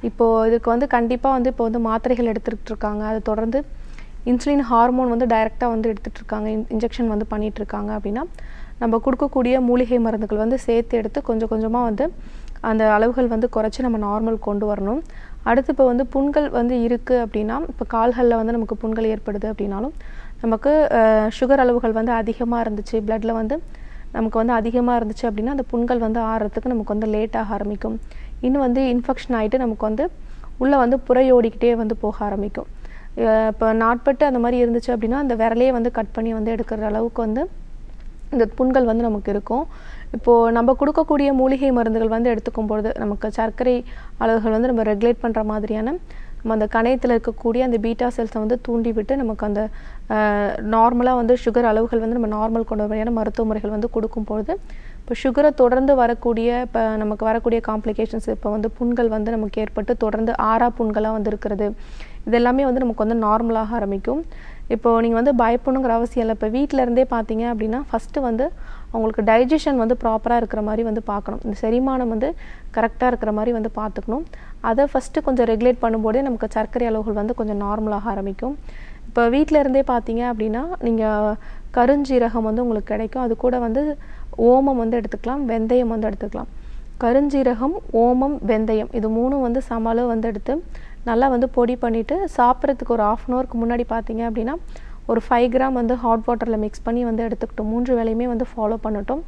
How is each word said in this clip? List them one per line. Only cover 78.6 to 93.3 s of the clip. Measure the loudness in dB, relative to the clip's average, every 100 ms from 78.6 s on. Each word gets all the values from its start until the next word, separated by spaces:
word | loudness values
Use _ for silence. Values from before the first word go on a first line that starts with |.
| -10 -14 -14 -14 -4
இப்போ | 2 4
வீட்ல | 4 4 4
இருந்தே | 4 2
பார்த்தீங்க | 2 0 0 -2 -2
அப்படின்னா, | -2 -2 -2 -4 -4
நீங்க | 0 0 2 2 0 -2 -8 -12 -4
கருஞ்சீரகம் | 2 4 4 4 2 2 0 0
வந்து | 0
உங்களுக்கு | 0 -2 -2
கிடைக்கும். | -4 -4 -4
அது | -2 0
கூட | 0 0
வந்து | 0 0 0 -4 -10 -12 -10 2
ஓமம் | 6 6 6 2
வந்து | 0 0
எடுத்துக்கலாம், | -2 -4 -4 -2 -2
வெந்தயம் | 0 2 2 2
வந்து | 0 -2
எடுத்துக்கலாம். | -4 -8 -8 -10 -12 -12 -12 -12 -2
கருஞ்சீரகம், | 2 4 4 2 2 2 -2 -2 -2
ஓமம், | 4 4 4 2 0 0
வெந்தயம் | 2 2 0 0
இது | -4 -2
மூணும் | 0 0 0 0
வந்து | 0
சம | -2 -2 0
அளவு | 0 2
வந்து | 0 -2
எடுத்து | -4 -4 -4 -4 -12 -12 -10 -2
நல்லா | 2 4
வந்து | 4 2
பொடி | 2 0 0
பண்ணிட்டு, | 0 -2 0 -2 -2
சாப்பிட்றதுக்கு | 2 2 4 2 -2 0 2
ஒரு |
half | 2 0
an | -2